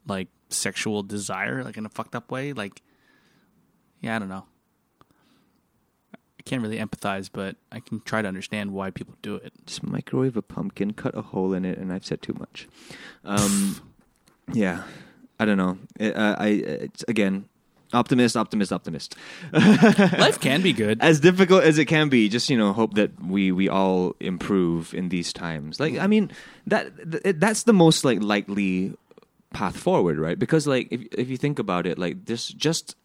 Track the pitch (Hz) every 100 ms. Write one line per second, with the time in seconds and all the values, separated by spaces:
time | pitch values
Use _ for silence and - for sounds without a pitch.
0 | - 98 92 _ _ - - 92 - 104
1 | 98 104 98 92 104 131 127 113 107 -
2 | 113 117 - 127 139 131 101 - _ _
3 | _ _ _ _ _ _ _ _ _ _
4 | 117 113 98 95 - _ _ _ _ _
5 | _ _ _ _ _ _ _ _ _ _
6 | _ - _ _ - 135 110 110 110 -
7 | 101 98 95 - 98 - _ 113 - 110
8 | - 110 107 92 - 107 101 98 95 92
9 | 95 - 104 101 - _ - - - -
10 | - 135 131 117 - - 98 - 101 107
11 | 131 - 107 98 92 92 92 90 92 92
12 | - - - - - - - _ - -
13 | - - - 101 101 101 98 87 - _
14 | _ _ _ _ - 113 98 87 - -
15 | - _ - _ 110 101 92 92 - -
16 | 107 - 107 101 107 104 - 73 - -
17 | - 110 98 98 101 _ _ _ _ 117
18 | 120 127 120 117 110 110 95 90 - 76
19 | - - - - 160 160 175 196 214 202
20 | 190 165 175 - 139 143 170 113 107 110
21 | 143 156 156 185 185 190 160 151 151 160
22 | 151 127 107 117 - 127 104 101 110 101
23 | 101 - 85 95 95 92 95 95 95 92
24 | 90 - - 90 - 98 87 85 82 -
25 | 92 87 85 - 87 78 73 80 151 127
26 | 190 214 202 - - - - 208 67 -
27 | 165 160 190 165 190 214 - 208 165 -
28 | 139 113 104 104 - 101 98 92 98 -
29 | _ - _ _ _ - 98 80 - 185
30 | 90 76 80 87 117 160 143 131 - 123
31 | - - 123 127 143 143 104 90 87 80
32 | 90 73 - 117 - 110 143 165 - -